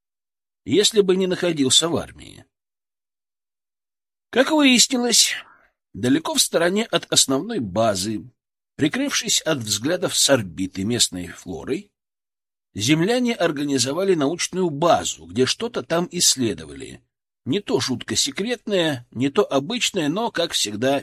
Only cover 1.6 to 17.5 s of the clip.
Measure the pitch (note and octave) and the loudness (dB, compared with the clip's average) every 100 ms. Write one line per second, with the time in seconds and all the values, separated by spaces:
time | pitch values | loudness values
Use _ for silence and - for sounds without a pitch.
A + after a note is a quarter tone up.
1.6 | C3 - E3 C3+ - - - G1+ - _ | 2 4 2 0 -4 -12 -20 -20 -20 _
2.6 | _ _ _ _ _ _ _ _ _ _ | _ _ _ _ _ _ _ _ _ _
3.6 | _ _ _ _ _ _ _ A3 C4+ D#4 | _ _ _ _ _ _ _ 0 2 4
4.6 | C#4 B3 - B3+ A#3+ A3 - - - - | 6 6 4 2 2 2 2 0 -10 -20
5.6 | _ _ _ - A#2+ C#3+ - D4 - F3+ | _ _ _ -4 2 2 0 -2 0 2
6.6 | E3+ G3+ A#3 E3+ - D3+ - C#3+ G3 A3+ | 2 0 0 -2 0 0 2 0 -2 -6
7.6 | A2 F2+ A2+ G2 G2+ G#2+ B2 _ _ _ | -4 0 2 2 -2 -6 -10 _ _ _
8.6 | _ - D3 A#3+ C#4+ - A3+ - - D3+ | _ -2 -2 0 -2 -2 -2 -2 0 -4
9.6 | G#2+ G2 B2 F3+ F3+ - - C3+ F#2+ D#2 | -2 -4 -2 -2 -2 0 2 2 0 -6
10.6 | F#2 - G2 A#2 - F2+ E2+ - - E2 | -8 -4 -2 0 0 -2 -12 -12 -12 -10
11.6 | E2+ D#3 G3+ _ _ _ _ _ _ _ | -6 -6 -8 _ _ _ _ _ _ _
12.6 | _ - G#2+ D#3 F3 B3 A#3+ A#3 E3+ C#3+ | _ -4 0 2 2 2 0 0 0 0
13.6 | D3 C3+ B2 D3+ G3 F3 C#3 F3 - F3 | -2 0 0 0 0 2 2 -2 -4 -2
14.6 | F#3 C#3+ E3+ G2+ - - E2 F#2+ B2 - | -2 2 4 4 2 -8 -6 0 0 0
15.6 | A#3 G#3 B2+ E3 F3 F3 - C3+ A#2 F2 | -6 -6 -2 -2 -2 0 2 2 0 -2
16.6 | D#2 C#2 A#1 C2 _ _ _ _ - | -10 -14 -14 -16 _ _ _ _ -4